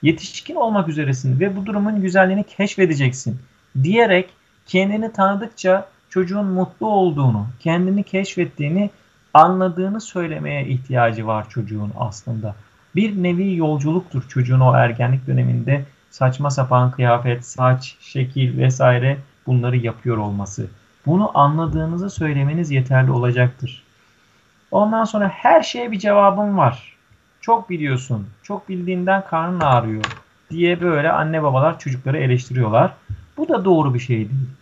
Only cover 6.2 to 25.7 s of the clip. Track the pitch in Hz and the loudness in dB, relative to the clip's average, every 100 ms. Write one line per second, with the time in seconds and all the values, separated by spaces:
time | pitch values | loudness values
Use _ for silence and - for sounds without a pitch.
6.2 | 180 196 196 185 180 - 220 202 185 147 | -2 -2 -2 -2 -4 -4 -2 0 0 2
7.2 | 135 107 107 - 165 170 185 196 196 190 | 0 0 -4 -6 -2 0 0 -2 -2 -4
8.2 | 196 - 170 - 147 175 202 _ _ _ | -4 -4 -6 -4 -4 -2 -2 _ _ _
9.2 | _ 151 165 185 185 175 190 214 - 185 | _ 6 6 4 -2 -2 -4 -6 -8 -8
10.2 | 170 156 151 143 135 127 - 127 117 110 | -6 -6 -6 -6 -4 -6 -2 2 2 0
11.2 | 110 110 104 - 101 107 104 - 120 - | -4 -4 -4 -8 -8 -6 -8 -6 -8 -8
12.2 | - 113 107 104 - _ _ 165 220 202 | -10 -8 -8 -10 -18 _ _ -2 0 0
13.2 | 175 175 196 180 156 151 143 170 180 135 | -2 0 -2 0 0 0 0 -2 -2 -8
14.2 | - - 123 127 127 127 120 117 120 131 | -6 -4 2 4 4 4 2 0 0 0
15.2 | 139 131 123 120 117 139 139 _ _ - | 0 0 0 0 0 -2 -2 _ _ -2
16.2 | 127 127 143 139 127 127 127 127 123 120 | 0 0 -2 -2 2 2 2 2 2 2
17.2 | 123 120 123 - 127 127 - - - 135 | 2 -4 -6 -2 2 2 -2 -18 -10 -6
18.2 | 131 - 127 123 131 127 127 123 131 139 | -4 0 -2 2 0 4 4 4 2 -2
19.2 | - _ - 127 120 123 117 110 123 113 | -8 _ -2 0 2 0 -2 -6 -4 -2
20.2 | 107 101 98 - 107 - _ _ - 175 | -2 -4 -6 -8 -10 -12 _ _ 0 0
21.2 | 214 - 143 156 165 156 160 170 196 - | 2 2 2 2 -2 -2 -4 -4 -6 -4
22.2 | 156 143 139 160 165 139 127 135 131 131 | -4 0 0 -2 -2 -2 2 2 2 2
23.2 | 123 120 123 - 127 - _ _ _ _ | 0 2 0 0 -12 -12 _ _ _ _
24.2 | _ _ _ _ _ 190 214 220 220 214 | _ _ _ _ _ 0 2 0 -2 0
25.2 | 196 - 247 320 320 | -2 0 4 4 4